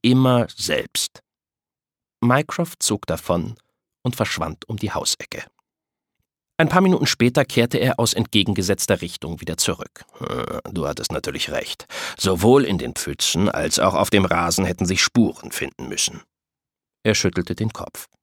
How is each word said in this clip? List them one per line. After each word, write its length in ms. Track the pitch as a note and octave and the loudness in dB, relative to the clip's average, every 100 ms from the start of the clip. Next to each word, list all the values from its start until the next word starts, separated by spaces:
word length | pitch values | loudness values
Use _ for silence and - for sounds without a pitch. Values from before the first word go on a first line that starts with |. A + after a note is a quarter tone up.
immer 460 | A#2+ B2+ C3 B2 - | 4 6 6 4 0
selbst.“ 680 | - - D2+ - - - - _ _ _ _ _ _ _ _ _ - | -4 -2 -2 -2 -6 -6 -10 _ _ _ _ _ _ _ _ _ 0
Mycroft 600 | A#2+ C3+ D#3 - E3+ - | 4 4 2 -4 -4 -2
zog 240 | - G#2 - | -2 -2 -2
davon 500 | E2 - F2 G2+ A#2 _ _ _ _ | -6 0 0 0 -8 _ _ _ _
und 120 | B2 - | -6 -2
verschwand 520 | A2 - D#2+ D#2 - | -4 -2 -6 -8 -10
um 100 | G#2 | -6
die 140 | G2+ | -4
Hausecke. 520 | - - - - - - _ _ _ _ _ _ _ _ _ _ - | -4 -4 -6 -8 -12 -14 _ _ _ _ _ _ _ _ _ _ -2
Ein 120 | D#3+ | 2
paar 120 | F#3 | 4
Minuten 240 | F#3+ F#3 C#3+ | 4 4 0
später 400 | - A#2+ C#3+ C3+ | 2 2 2 0
kehrte 320 | A#2 A#2+ - | 2 2 2
er 220 | C3 - | 0 0
aus 140 | A2+ | 0
entgegengesetzter 880 | A2+ A2+ G#2 G#2 G2 F#2 F#2+ - F#2+ | 0 2 2 2 0 0 -2 0 -2
Richtung 400 | - - D#2 E2 | -2 -8 -10 -8
wieder 160 | - E2 | -8 -4
zurück. 480 | - - - - - - | -2 -4 -8 -16 -20 -12
„Äh, 380 | - B1+ - - - | -8 -6 -6 -8 -8
du 160 | E2 C#2+ | -6 -4
hattest 240 | - - | -4 -6
natürlich 400 | C#2 D2 C#2 - | -6 -6 -6 -4
recht. 340 | - - - - - - - | -6 -6 -14 -14 -10 -10 -2
Sowohl 480 | F#2+ F2 A2 C#3 A#2 | 0 4 6 6 4
in 120 | F2+ | -2
den 160 | A#1+ | -4
Pfützen 560 | - - C#2+ - E2 G2+ | -8 -8 -2 0 2 0
als 280 | - D#2 - | 0 -2 2
auch 160 | F#2+ | 2
auf 160 | F#2 G2+ | 2 4
dem 160 | - F#2+ | 4 4
Rasen 400 | F2 F2 F#2 F2+ | 2 0 0 -2
hätten 200 | F2+ F2+ | 0 0
sich 180 | F#2+ | 0
Spuren 480 | - A#2+ G#2+ - - | 2 4 2 0 -10
finden 360 | - C2+ - B1 | -8 -8 -8 -8
müssen.“ 340 | - - - _ _ _ _ _ _ _ _ | -4 -4 -6 _ _ _ _ _ _ _ _
Er 100 | G#2+ | 2
schüttelte 420 | G#2 F#2+ F#2 F2 F2 | 2 2 0 -4 -4
den 160 | A2 | -4
Kopf. 360 | - - - - _ | -6 -14 -14 -18 _